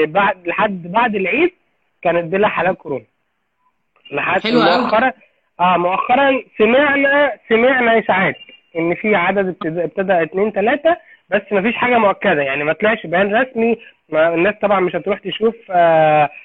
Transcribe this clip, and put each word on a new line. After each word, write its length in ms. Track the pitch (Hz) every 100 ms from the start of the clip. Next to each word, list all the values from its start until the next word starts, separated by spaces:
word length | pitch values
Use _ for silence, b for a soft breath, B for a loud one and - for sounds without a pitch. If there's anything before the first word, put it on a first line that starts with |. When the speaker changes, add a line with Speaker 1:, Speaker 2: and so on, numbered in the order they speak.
| 151
Speaker 1:
بعد، 280 | 175 202 185 170
لحد 460 | 180 214 185 170
بعد 220 | 208 240
العيد 360 | 202 180 240 349 - _ _ _ _
كانت 220 | 175 170
بلا 240 | 165 190 208
حالات 280 | - 175 185
كورونا. 280 | 156 131 110 _ _ _ _ _ _ _ _ _ -
لحد 280 | 143 143 185
Speaker 2:
حلو 200 | 214 240
قوي. 220 | 202 247
Speaker 1:
مؤخرًا، 300 | 233 214 254 - b b b -
آه، 160 | 180 175
مؤخرًا 680 | 175 190 - 254 277 262 - -
سمعنا، 760 | 214 254 294 277 277 285 285 208 -
سمعنا 500 | 220 247 262 233 226
إشاعات 360 | 220 190 175 - - - _ 165
إن 160 | 165
في 200 | 175 214
عدد 340 | 196 180 196 190
ابتدى، 360 | 165 175 170
ابتدى 380 | 170 - 190 180
اتنين، 300 | 160 185 214
تلاتة، 440 | 202 214 294 320 339 b b _
بس 120 | 202 202
مفيش 240 | 202 214 -
حاجة 220 | 247 240
مؤكدة، 440 | 202 190 208 151
يعني 220 | 139 139
ما 80 | 147
طلعش 340 | 170 208 220 165
بيان 280 | 170 202
رسمي. 420 | 220 262 226 226 226 B B _
ما، 260 | 156 165
الناس 200 | 165 190 202
طبعًا 180 | 202 196
مش 160 | 180 175
هتروح 220 | 196 196
تشوف، 360 | 196 - 220 226 -
آه، 600 | 180 170 160 156 151 147 B